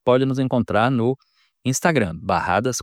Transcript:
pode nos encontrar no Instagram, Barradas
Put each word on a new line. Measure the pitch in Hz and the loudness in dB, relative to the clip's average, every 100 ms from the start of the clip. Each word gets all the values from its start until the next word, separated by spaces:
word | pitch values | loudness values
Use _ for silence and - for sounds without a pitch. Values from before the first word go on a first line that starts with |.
pode | 127 127 | 2 2
nos | 135 131 | 2 -2
encontrar | 131 123 107 101 123 | 0 -2 0 0 2
no | 127 117 135 _ _ _ _ | 0 0 -2 _ _ _ _
Instagram, | 127 131 175 143 95 82 | -6 -2 0 0 -2 -4
Barradas | 98 87 90 95 127 - | -2 -2 0 0 0 -4